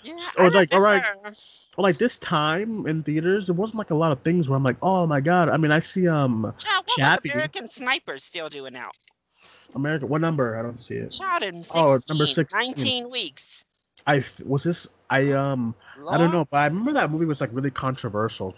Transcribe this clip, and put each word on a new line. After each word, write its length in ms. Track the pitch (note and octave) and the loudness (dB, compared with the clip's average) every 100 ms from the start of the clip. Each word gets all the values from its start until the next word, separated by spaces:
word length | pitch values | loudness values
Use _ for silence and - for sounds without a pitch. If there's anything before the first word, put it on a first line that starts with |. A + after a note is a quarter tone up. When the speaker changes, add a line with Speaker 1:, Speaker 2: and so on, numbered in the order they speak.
Speaker 1:
Yeah, 100 | A#3 | -16
Speaker 2:
s-, 200 | E4+ - - | -10 -4 4
Speaker 1:
I 60 | |
Speaker 2:
or, 60 | F#3 | 6
like, 240 | F#3+ F3 | 6 6
all 60 | F#3 | 6
right, 220 | G3+ G3+ | 6 4
Speaker 1:
remember. 340 | A3 G3 G#3 G#3 - - _ - | 2 -2 -8 -16 -20 -20 _ 0
Speaker 2:
or, 40 | |
like, 140 | F#3+ D3 | 2 2
this 200 | A#3+ - | 0 -2
time 680 | - E3 D3+ D#3+ A3+ G#3+ D3+ | -2 0 2 0 -2 -4 -4
in 160 | D#3+ | -4
theaters, 440 | D3+ D#3 E3+ G3+ F#3 | -2 0 2 0 0
there 80 | |
wasn't, 240 | E3+ A3 A3 | -2 -2 -4
like, 120 | G3+ | -2
a 40 | D#3 | 0
lot 160 | E3 | 2
of 80 | C#3 | 2
things 260 | D#3+ F3 C#3 | 0 2 2
where 80 | C3+ | 2
I'm 80 | |
like, 120 | C3+ A#2 | 2 0
"Oh 240 | F3 F#3+ E3+ | 2 2 2
my 140 | C#3+ | 2
God." 280 | C#3+ F3+ D#3 | 4 4 4
I 80 | C#3+ | 2
mean, 140 | D#3 | 4
I 80 | D3+ | 2
see, 260 | - G3 F3+ | 0 0 2
um, 340 | D#3 C3+ A2+ A2 - | 2 2 0 -2 -6
Speaker 1:
Child, 260 | - G4 - | -4 -2 0
what 0 | |
was 80 | B4 | 2
Speaker 2:
Chappie. 340 | C#3 E4+ - | 4 2 0
Speaker 1:
American 360 | C#4+ - G4 A3+ | -4 -4 -6 -12
Sniper 500 | - B3+ C4+ - C3+ | -8 -4 -4 -4 -12
still 300 | - F3+ D#3 | -12 -10 -10
doing 280 | D3 C3 B2 | -10 -14 -14
out? 180 | A2 - _ _ _ _ - - _ B2+ | -16 -18 _ _ _ _ -20 -20 _ -6
Speaker 2:
America, 280 | C#3+ D#3 A#2+ | -2 -2 -2
what 140 | D3+ | -2
number? 380 | E3 D3+ A#2+ A2 | 0 0 -2 -2
I 40 | |
don't 200 | A#2+ A#2 | -8 -10
see 140 | - A2+ | -10 -10
it. 160 | A2+ | -8
Speaker 1:
Child, 320 | - F#4 F4 | -8 -4 -4
in 200 | G3 F3 E3+ | -4 -8 -4
Speaker 2:
Oh, 220 | E3 D#3 | 2 4
it's 140 | C3+ - | 4 2
number 180 | D#3 D3 | 0 0
Speaker 1:
sixteen, 80 | |
Speaker 2:
sixteen. 240 | C3+ D3+ G3+ | 0 -2 -2
Speaker 1:
nineteen 520 | B3 B3+ C4+ B3+ A#3+ | -2 -2 -4 -4 -6
weeks. 540 | B3+ F3 - - - - _ _ _ - | -8 -8 -10 -18 -20 -20 _ _ _ 0
Speaker 2:
I 100 | D3 | 0
f-, 240 | C3+ - | -2 -10
was 240 | - C#3 | -4 -2
this, 240 | E3+ E3+ - _ - | -2 -4 -8 _ -2
I, 200 | C3+ C#3 | 0 2
um, 420 | C3+ C#3 C3+ A#2 A2+ - - D3 | 2 0 -2 -4 -6 -14 -16 -2
I 60 | D#3 | 2
don't 40 | |
Speaker 1:
Lord. 120 | E3+ | 2
Speaker 2:
know, 120 | E3+ D3 | 2 0
but 60 | C#3+ | 2
I 80 | |
remember 280 | D3 F3 A#3+ | 2 0 0
that 160 | C#4+ D#3+ | 0 0
movie 160 | D#3 E3 | 0 -2
was, 140 | C#3+ | -2
like, 100 | C3 | -4
really 180 | A#2+ C#3 | -4 -4
controversial. 800 | - C3 C3 A#2+ G#2 A2 - F#2+ | -4 -4 -4 -4 -2 -4 -4 -10